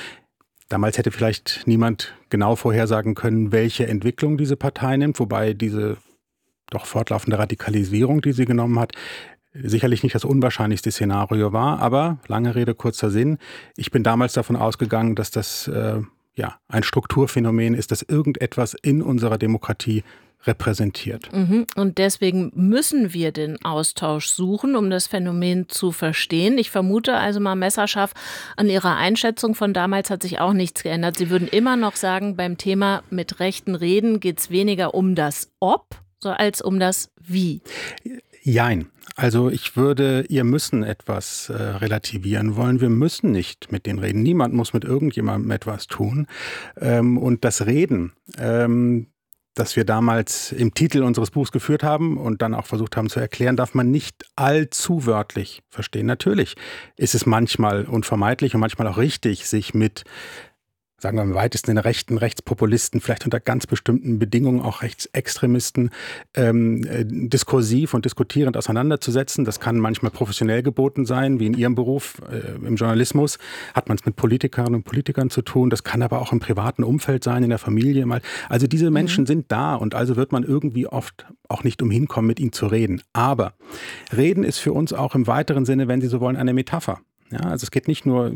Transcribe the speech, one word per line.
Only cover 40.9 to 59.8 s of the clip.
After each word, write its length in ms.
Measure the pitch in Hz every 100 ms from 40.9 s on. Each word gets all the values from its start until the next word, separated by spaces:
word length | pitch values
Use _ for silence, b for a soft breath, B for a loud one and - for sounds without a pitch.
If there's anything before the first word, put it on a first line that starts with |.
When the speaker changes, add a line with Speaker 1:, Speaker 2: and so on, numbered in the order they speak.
| 104 - - - - -
Speaker 1:
äh, 40 |
relativieren 1000 | 110 104 98 107 104 - 101 95 107 107
wollen. 260 | 107 123 127
Wir 80 | 123
müssen 440 | 117 156 - 202
nicht 400 | 98 - - -
mit 120 | 147
denen 140 | 110 101
reden. 240 | 98 101
Niemand 320 | 123 175 120
muss 180 | 120 113
mit 120 | 120
irgendjemandem 640 | - 131 151 120 107 104 110
etwas 380 | 117 110 101 -
tun. 400 | - 104 135 147 B B B B -
Ähm, 380 | 120 120 120 123
und 260 | 127 117
das 220 | 117 - 107
Reden, 460 | 139 180 107 87 - - -
ähm, 680 | 117 117 120 120 120 120 113 _ _ _ _
das 200 | - 113
wir 100 | -
damals 680 | 104 110 117 113 107 - -
im 200 | - 117
Titel 300 | - 156 143
unseres 300 | 127 120 107
Buchs 180 | 151 131
geführt 320 | 131 - 147
haben 340 | 156 151 165 143
und 260 | 117 107
dann 120 | 113
auch 120 | 110 -
versucht 300 | 107 110 113
haben 120 | 110
zu 100 | 123
erklären, 380 | 120 - 123 127
darf 180 | 123
man 160 | 131 123
nicht 340 | 143 - - - -
allzu 680 | 139 151 151 - - 170
wörtlich 580 | 120 107 104 98 95 - _
verstehen. 380 | - - 104 110
Natürlich 480 | 123 185 202 - - B B B -
ist 200 | 127 120
es 100 | -
manchmal 600 | 110 117 - 110 101 101
unvermeidlich 680 | 117 - 110 101 127 139
und 60 | 110
manchmal 260 | 113 - 110
auch 120 | 95
richtig, 500 | 131 - 117 95 -
sich 260 | 107 -
mit, 300 | 110